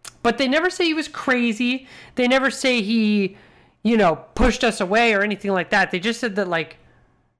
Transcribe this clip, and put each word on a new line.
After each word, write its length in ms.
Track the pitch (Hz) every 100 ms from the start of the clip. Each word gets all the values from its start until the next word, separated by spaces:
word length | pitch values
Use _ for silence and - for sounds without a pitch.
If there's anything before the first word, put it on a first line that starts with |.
| - -
But 160 | 233 233
they 100 | 262
never 220 | 294 359
say 160 | - 339
he 80 |
was 140 | 311 311
crazy. 800 | - - 247 233 220 240 262 - - - -
They 120 | 247
never 220 | 262 262
say 320 | - 262 240
he, 540 | 196 226 214 208 190 - - _ _ _ 214
you 120 | 226
know, 260 | 185 156 - -
pushed 280 | 247 -
us 160 | 233 -
away 340 | 180 214 233
or 80 | 202
anything 300 | 208 196 202
like 180 | 190 165
that. 200 | 208 180
They 80 | 180
just 220 | 202 226
said 160 | 240 196
that, 100 | 185
like, 300 | 165 156 - _ _ _ _ _ _